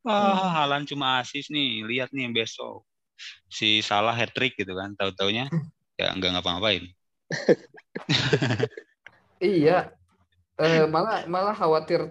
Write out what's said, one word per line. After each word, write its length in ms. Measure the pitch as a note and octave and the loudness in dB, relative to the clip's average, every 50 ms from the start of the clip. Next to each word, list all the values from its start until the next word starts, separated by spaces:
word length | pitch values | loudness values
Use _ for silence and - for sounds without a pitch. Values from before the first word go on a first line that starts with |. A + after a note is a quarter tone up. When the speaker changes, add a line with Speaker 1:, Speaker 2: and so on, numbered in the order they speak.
Speaker 1:
"Wah, 80 | - B3 | -4 -2
Speaker 2:
Hmm. 480 | G#3+ G3+ G#3 G3 G3 F#3 F#3+ F#3 E3+ | 0 2 2 2 2 2 0 0 0
Speaker 1:
Haaland 280 | D#3 D3 C#3+ C#3+ C#3+ D3 C#3 | 0 0 0 0 -2 -4 -6
cuma 320 | D3 C#3+ C#3 C3 C3 B2+ | -6 -4 -2 0 0 0
assist 320 | A#2+ - - C#3+ C3+ - D3+ | -2 -4 -8 -10 -8 -4 -2
nih, 320 | D3 C#3 C3 A2+ A2 A2 | -2 0 0 -2 -4 -4
lihat 240 | A2 A#2+ B2+ B2+ - C3+ | -4 -4 -4 -4 -4 -6
nih 160 | C#3 B2+ A#2+ A#2 | -6 -6 -2 -2
besok. 560 | A#2 A2+ A2+ - - B2 A#2 A2 G#2+ _ _ _ _ _ _ _ - - - - - _ | -2 -2 -2 -6 -10 -12 -12 -12 -14 _ _ _ _ _ _ _ -20 -18 -18 -18 -20 _
Si 400 | - - - A2 G#2+ G#2+ G#2+ G#2 | -14 -8 -2 2 2 2 2 2
Salah 320 | - G#2 G2+ G#2+ A2+ A#2 | 2 0 2 2 2 0
hat-trick," 400 | A#2 A2+ - - A2+ B2+ C3 - | 0 -2 -4 -2 -2 -2 -2 -2
gitu 160 | - G2+ F#2 F#2 | -4 -6 -6 -6
kan, 240 | F#2 F#2+ G2 G2+ | -8 -8 -8 -6
tahu-taunya 540 | - G2+ G2 F#2 - G2 G2+ G#2+ A#2 C3+ C#3 | -4 -4 -4 -2 -2 -2 0 0 -2 -4 -2
Speaker 3:
<laughs> 220 | E3+ D#3+ C#3 - - _ _ _ _ - | -4 -4 -4 -6 -14 _ _ _ _ -4
Speaker 1:
ya 140 | - F#2 F2+ | -4 -2 -2
nggak 140 | F#2 F#2 F2+ F2+ | 0 -2 0 0
ngapa-ngapain. 520 | F2+ F2+ F#2 F2 F2+ G#2 A2 G2 F2 F2 F2+ - _ _ _ _ _ _ - | 0 -2 -2 -2 0 0 0 0 0 -2 -10 -20 _ _ _ _ _ _ -8
<laughs> 1400 | - - - - E3+ - - - - - _ _ - - - - D3 B2 - C3 - B2+ C#3+ B2 A#2+ G#2 B2+ C3 - - - _ _ _ _ - _ _ _ _ _ - F3+ | -8 -4 2 2 2 2 2 -20 -20 -20 _ _ -14 -10 -4 0 0 0 2 2 0 0 0 0 0 -2 -2 -4 -6 -12 -20 _ _ _ _ -20 _ _ _ _ _ -2 0
Speaker 3:
Iya. 480 | G3 G3+ E3+ D3 D#3+ F3+ F3+ - - - _ _ _ _ _ _ _ _ _ _ _ _ - | 2 4 6 6 6 4 4 2 -2 -10 _ _ _ _ _ _ _ _ _ _ _ _ 0
Eh, 240 | D3+ D#3+ E3 D#3+ D#3 | 2 4 6 6 4
malah, 380 | D#3 D#3 D#3+ F#3 A3 G#3+ F3+ - | 4 4 2 0 2 0 -2 -2
malah 300 | E3 F3 F3+ F#3+ G3+ G#3+ | -2 -2 0 0 0 0
khawatir 500 | G3+ F#3+ D#3+ D#3 D#3 D#3 - F3 D#3+ D#3+ D#3 | 0 2 4 4 2 2 2 0 0 0 0